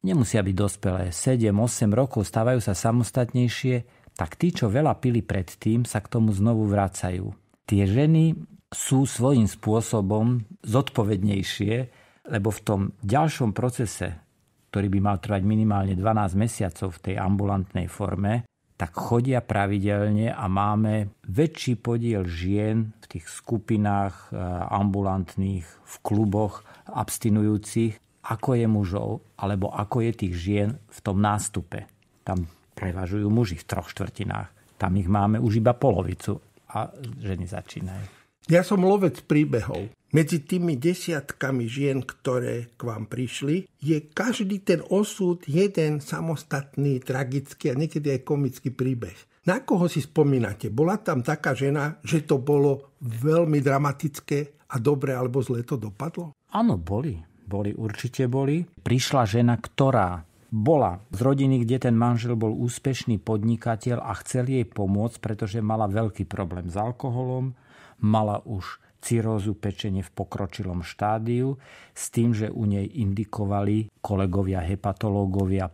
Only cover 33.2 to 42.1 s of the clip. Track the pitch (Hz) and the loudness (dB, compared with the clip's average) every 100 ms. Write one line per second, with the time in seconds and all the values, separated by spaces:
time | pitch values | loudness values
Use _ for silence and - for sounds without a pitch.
33.2 | 104 110 107 80 - 95 - - 87 - | 2 2 2 -4 -6 -8 -6 -8 -8 -6
34.2 | 92 - 98 _ _ _ 95 95 87 104 | -6 -6 -8 _ _ _ -2 0 2 2
35.2 | 101 107 123 113 113 120 139 92 92 87 | 2 2 2 4 2 4 2 2 0 -4
36.2 | - 101 _ _ - 107 110 - 127 - | -6 -8 _ _ -10 -8 -8 -10 -14 -10
37.2 | 107 92 87 95 - - 92 95 101 - | -6 -6 -6 -10 -12 -10 -10 -10 -14 -18
38.2 | _ _ - 170 180 202 185 202 185 - | _ _ 2 4 4 2 4 4 2 -2
39.2 | - 151 147 123 - 85 101 - _ 147 | 0 2 2 0 -2 -6 -8 -14 _ 2
40.2 | 156 170 - 185 175 131 165 180 - 156 | 2 -2 -2 -2 0 0 0 -2 -4 -6
41.2 | - - 135 131 113 131 143 135 123 | -6 -6 -2 -2 -4 -2 -2 -2 -6